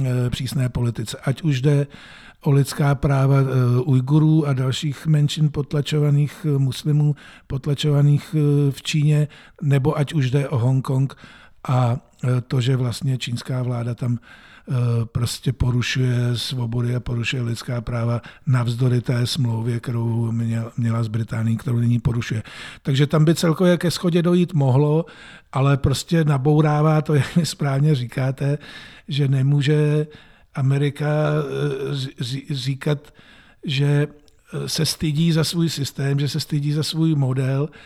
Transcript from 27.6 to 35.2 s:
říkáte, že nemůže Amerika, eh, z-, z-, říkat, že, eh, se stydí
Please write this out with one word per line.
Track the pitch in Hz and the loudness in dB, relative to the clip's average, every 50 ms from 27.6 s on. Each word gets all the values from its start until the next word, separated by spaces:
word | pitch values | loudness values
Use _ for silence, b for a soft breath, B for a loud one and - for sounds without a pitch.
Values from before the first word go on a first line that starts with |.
| 156 139 135 135 147 156 151 | -2 -2 0 2 2 2 2
říkáte, | 127 123 113 - 135 131 135 135 - 139 139 147 147 B B B B B B B B B | 2 -2 -6 -4 -2 -2 -2 -2 -2 -2 -2 -2 -4 B B B B B B B B B
že | - 147 139 147 | -6 -2 0 0
nemůže | 131 135 135 131 139 143 143 131 143 151 151 151 147 147 151 151 151 B B B B B B B _ _ | 2 2 2 2 2 2 2 2 2 2 2 2 2 0 0 -2 -4 B B B B B B B _ _
Amerika, | 151 131 135 139 143 147 143 139 - 147 151 151 151 151 151 151 156 147 135 135 135 143 147 139 135 139 135 | -2 0 0 0 2 0 -2 -2 -4 -2 -2 0 0 0 0 0 -2 -2 -4 -4 -4 -4 -4 -4 -4 -6 -6
eh, | 143 | -6
z-, | 139 131 139 - - | -6 -6 -8 -8 -8
z-, | 135 113 135 135 - - | -8 -6 -6 -8 -8 -8
říkat, | 143 135 120 139 135 135 - 156 147 139 - - B B B B B B B B B B - | -8 -6 -4 -6 -6 -4 -2 -4 -4 -4 -6 -18 B B B B B B B B B B -8
že, | 196 135 135 143 143 147 143 147 147 - - _ - _ _ _ _ - | -4 -2 0 2 2 2 2 0 -2 -6 -20 _ -20 _ _ _ _ -10
eh, | 143 143 135 | -8 -8 -6
se | - 165 156 | -4 -2 -2
stydí | - - - 180 156 143 151 | -2 -2 -2 -4 -2 0 2